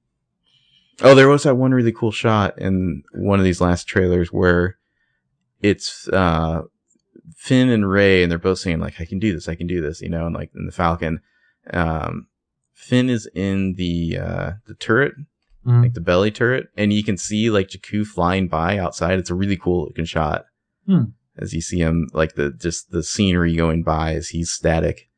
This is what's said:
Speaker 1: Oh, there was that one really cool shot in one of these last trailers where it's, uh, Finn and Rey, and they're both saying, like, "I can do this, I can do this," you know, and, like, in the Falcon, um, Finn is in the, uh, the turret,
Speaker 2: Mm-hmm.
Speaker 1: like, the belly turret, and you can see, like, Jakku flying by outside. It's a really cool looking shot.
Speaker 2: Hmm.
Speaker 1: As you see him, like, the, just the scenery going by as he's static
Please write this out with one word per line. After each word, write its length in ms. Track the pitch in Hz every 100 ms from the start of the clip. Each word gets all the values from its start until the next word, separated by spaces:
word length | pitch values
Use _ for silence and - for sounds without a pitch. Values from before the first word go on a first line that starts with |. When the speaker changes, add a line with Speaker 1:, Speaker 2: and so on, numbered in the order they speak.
| _ _ _ _ _ _ _ _ _ -
Speaker 1:
Oh, 140 | 131 135
there 120 | 135
was 140 | 143
that 120 | 147 127
one 140 | 131
really 180 | 127 117
cool 180 | 107 110
shot 480 | 104 117 107 98 -
in 440 | 98 95 92 71 -
one 260 | - 101 98
of 60 | 92
these 160 | 85
last 240 | 90 87 -
trailers 440 | 98 92 90 85
where 460 | 98 90 87 90 - _ _ _ _ _ _ _ _
it's, 460 | 101 95 - - -
uh, 540 | 95 90 80 80 82 - _ _ _ _ - 82 -
Finn 320 | - 131 127
and 200 | 113 98
Rey, 320 | 101 98 92
and 100 | 87
they're 60 | 85
both 220 | 95 92
saying, 200 | 92 82
like, 200 | 82 -
"I 60 | 82
can 120 | 95
do 160 | 107
this, 140 | 80 -
I 80 | 82
can 100 | 87
do 160 | 90
this," 200 | 76 80
you 80 | 87
know, 160 | 82 85
and, 80 | 82
like, 160 | 87 -
in 100 | 90
the 60 |
Falcon, 500 | - 85 85 80 80 - _ _ _ -
um, 540 | 92 82 80 - 87 - _ _ _ _
Finn 360 | _ - 123 127
is 180 | 117 -
in 400 | 85 98 98 95 90
the, 420 | 87 85 82 90
uh, 340 | 87 90 90 98 -
the 80 | -
turret, 380 | - 113 139 - 151 _ _ _ 123
Speaker 2:
Mm-hmm. 160 | 120
Speaker 1:
like, 100 | 120
the 80 | 120
belly 280 | 85 90 107
turret, 380 | 104 120 127 - -
and 160 | 104
you 120 | 107
can 120 | 104 92
see, 320 | - 107 113
like, 200 | 104 95
Jakku 360 | - - 107 104
flying 440 | - 87 95 90
by 280 | 80 82 101
outside. 400 | 90 - 85 92
It's 120 | 87
a 60 | 87
really 200 | 101 95
cool 300 | 101 90 76
looking 180 | - 82
shot. 400 | 82 76 50 - _ _ _ -
Speaker 2:
Hmm. 180 | 180 110 - _ -
Speaker 1:
As 160 | 98
you 80 | 82
see 180 | - 90
him, 300 | 80 82 76
like, 220 | - 80 -
the, 160 | 71
just 400 | 60 85 82 -
the 100 | 87
scenery 540 | 78 - 98 87 85 82
going 260 | 82 82
by 300 | 80 80 80
as 160 | 78 78
he's 220 | 82 82
static 580 | - 82 80 82 - _